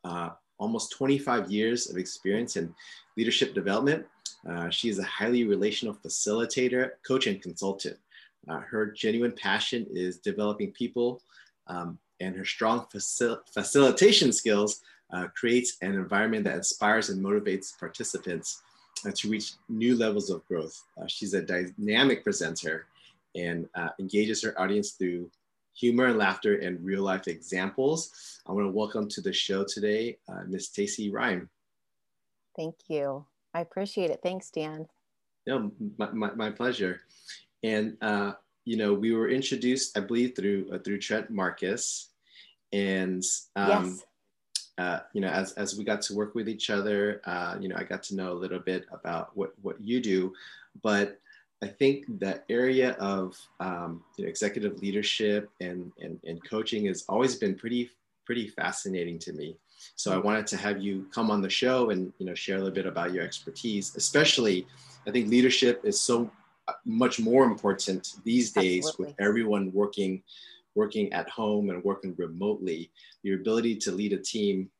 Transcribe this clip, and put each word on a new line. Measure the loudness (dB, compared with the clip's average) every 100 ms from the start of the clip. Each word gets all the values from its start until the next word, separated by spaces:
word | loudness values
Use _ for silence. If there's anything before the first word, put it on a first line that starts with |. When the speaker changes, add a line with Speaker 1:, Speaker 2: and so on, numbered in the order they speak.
Speaker 1:
uh, | -6 -6 -6 -10 _ -6
almost | -2 -2 -4
twenty-five | 0 2 2 2 0 2
years | 2 2 0 -2
of | -6
experience | -6 -4 0 0 0 -4
in | -4 -8 -20 -20 _ -2
leadership | 0 2 2
development. | 0 0 2 2 0 -4 _ -16 -14 -10
Uh, | -6 -4
she | -2 0
is | -2
a |
highly | -4 -2 2 4
relational | 4 4 2 0 -4
facilitator, | -6 -6 -2 0 0 0 2 2 2 0 -4
coach, | -2 0
and | 2 -2
consultant. | -6 -4 -4 -2 -8 -10 _ -20 -20 _ -10
Uh, | -10
her | -4 -2
genuine | -2 0 0 2 0
passion | 0 0 0 0 -4 -4
is | -4 -4 -2
developing | -6 0 -2 -2 -6
people, | -4 -4 0 0 -2 _ -20 -20 _
um, | -10 -8 -8 -10 _ _
and | -6
her | -4
strong | -6 0 2 0 -2
facil-, | -8 -6 0 0 0 -6
facilitation | -6 2 8 8 10 8 10 6
skills, | 4 4 4 4 -2 -10 -20 _
uh, | -8 -6
creates | -2 4 4 2 -4
an | -2
environment | -2 0 2 2 2
that | 0
inspires | 0 -2 0 2 4 2
and | -2
motivates | 2 2 2 -2 -4 -12
participants, | -12 -8 -6 -6 -6 -6 -6 -10 _ _ _ -10
uh, | -6
to | -4 -2
reach | -2 -4 -12 -8
new | 0 2
levels | 4 4 0 -2
of | -6 _
growth. | -4 -4 -12 _ -12
Uh, |
she's | -10 -6 -2
a | -2
dynamic | 0 -2 -2 -4 0 4 4 4
presenter | 0 -2 -4 -4 -4 -6 -10 _ -20 _ _
and, | -6 -4 -4 -6
uh, | -6 -6 -6
engages | 0 2 2 0
her | -2 -2
audience | 0 0 -2
through | -2 -2 -2 -8 _ _ _ _
humor | 0 2 6 4
and | 4
laughter | 2 2 2
and | 2 0 -6
real | -4 -2
life | 0 0 -4
examples. | -8 -6 -4 -2 0 2 2 -4 -12 -20 -18 -6
I |
wanna | -2 0
welcome | 0 -2 -2 -4
to | -4
the | -2
show | -2 0 0
today, | -2 -2 0 0 -2 -8 -14
uh, | -12 -8
Miss | -8
Stacy | -6 -4 -4 -2 -4
Rhyme. | 0 0 -2 -6 _ _ _ _ _ _ _ _ _ _
Speaker 2:
Thank | -8 -8 -8 -6
you. | -2 -2 -4 -12 _ _
I | -6
appreciate | -4 -6 -4 -2 -2
it. | 0
Thanks, | -4 -4 -6
Dan. | -6 -6 -8 -12 _ _ _ _ _
Speaker 1:
No, | -4 -2 -2 -6 -10 -4
my, | -4
my, | -2 -4
my | -2 -6
pleasure. | -2 -2 0 -2 -4 _ _ -20 -20 _ _
And, | 0 0 0 -2
uh, | -2 0 -2 -6 _ _
you | -4 0
know, | 4
we | 4 4
were | 2 4
introduced, | 2 0 0 2 0 0
I | -4
believe, | 0 2 2
through, | 0 0 0 -2
uh, | -6
through | -4 -4
Trent | -2 -2 -2
Marcus. | -2 -2 0 -2 -2 -4 -6 -12 _ _ -20 -20 _ _
And, | -2 0 0 0 -2 -2 -4 -4
um, | 0 4
Speaker 2:
Yes. | 4 2 -6 -16 _ _ _ _ -8 -8 -6
Speaker 1:
uh, | -4 -4 -4
you | -4
know, | 0
as, | -2 -2
as | -6 -6
we | -4
got | -4 -2
to | -2
work | -4 -4
with | -4 -6
each | -6 -2
other, | 0 0 2 0 -2
uh, | -6 -4 -4 -6
you | -6
know, |
I | -6
got | -6 -8
to | -6
know | -6 -4
a | -6
little | -6 -4
bit | -2 -4 -6
about | -10 -6 -6 -6
what, | -6 -6 -6
what | -10 -8
you | -2 -2
do, | 2 2 2 -6 -20 -20 -20 -4
but | 2 2 2 -4 _ -20 _ _
I | -10
think | 2 2 2 -4 -4
the | -4 -4 -2
area | 2 4 4 4 2
of, | -2 -2 -4 -8 -20 _
um, | -6 -6 -8 -10 _ -8
you |
know, | -6
executive | -2 -2 -2 -4 -4
leadership | -2 -2 -2 0 2 0 -2 _
and, | -8 -8 -10 -14
and, | -14 -12
and | -10 -12 -6
coaching | -4 -2 0
has | 0 -2 -2
always | 2 2 2
been | -2
pretty, | -2 -4 -4 -4 _ _ _
pretty | -6 -4 -4
fascinating | -4 -4 -4 -4 -4 -4 -6
to | -10
me. | -10 -12 -14 _ _ -18
So | -6 -2
I | 2
Speaker 2:
Mm-hmm. | 2
Speaker 1:
wanted | 0 0
to | -2
have | -2 -2
you | -2 -4 -4
come | -2 2
on | 2
the | 2
show | 2 2 4 2
and, | 2 -2 -6
you | -8
know, |
share | -6 -2 -2
a |
little | 0
bit | -2
about | -2 -2 -2
your | -2
expertise, | -4 -8 -12 -6 -2 -2 -4
especially | -2 2 4 6 6 4 2 -2 -20 -20 -10 0
I |
think | 0 6
leadership | 8 8 6 4 4
is | 2 2
so, | 2 2 2 -6 _ _ -10
uh, | -6
much | -2 4 4 4
more | 6 8
important | 6 4 0 0 0 -2 -4 -6
these | 2 4 4
days | 4 4 4 0
Speaker 2:
Absolutely. | -4 -8
Speaker 1:
with | 0
everyone | 2 4 2 2 2
working, | 2 0 0 -2 -2 _ -20 -20 -20 _
working | 0 0 0 0
at | -2 -4
home | -2 0 2 0
and | 0
working | -2 -2 -6 -6
remotely. | -6 -2 -2 -2 -2 -6 -8 _ -20 -10
Your | -4 -2
ability | 2 2 2 0
to | -2
lead | -2 0
a | -2
team | -2 0 0 0 -4